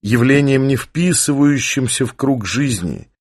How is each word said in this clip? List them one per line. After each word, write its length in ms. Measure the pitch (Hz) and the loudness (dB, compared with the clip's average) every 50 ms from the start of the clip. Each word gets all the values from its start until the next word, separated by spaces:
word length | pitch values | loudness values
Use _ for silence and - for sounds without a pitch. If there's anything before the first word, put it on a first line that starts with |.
явлением, 680 | - 101 117 117 123 131 139 143 143 139 135 131 135 135 | -4 0 2 2 4 4 4 4 4 4 2 2 2 0
не 80 | 139 | 0
вписывающимся 1300 | 123 - - - 160 175 180 180 - - - 143 139 143 147 143 135 - - - 139 127 120 - - 135 | -2 -4 -6 -4 -2 0 0 0 0 0 0 0 2 2 2 2 0 -2 -4 -4 -2 -2 -2 -2 -2 -4
в 80 | 113 - | -4 -4
круг 320 | - - 139 139 123 104 | -4 -2 -2 -2 -2 -4
жизни 640 | 92 101 123 143 139 120 92 87 85 60 50 - - _ _ | -4 -4 -2 -2 -2 -2 -4 -4 -6 -8 -8 -12 -16 _ _